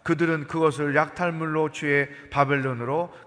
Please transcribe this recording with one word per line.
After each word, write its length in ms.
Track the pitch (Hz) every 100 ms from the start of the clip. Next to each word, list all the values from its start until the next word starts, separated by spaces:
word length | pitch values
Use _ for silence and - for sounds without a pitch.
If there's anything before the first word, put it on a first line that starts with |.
그들은 460 | - 165 170 160 143
그것을 480 | 165 156 139 147 143
약탈물로 760 | 151 - 175 160 160 156 156
취해 380 | - 147 143 139 - -
바벨론으로 840 | 139 139 139 131 120 120 151 170 -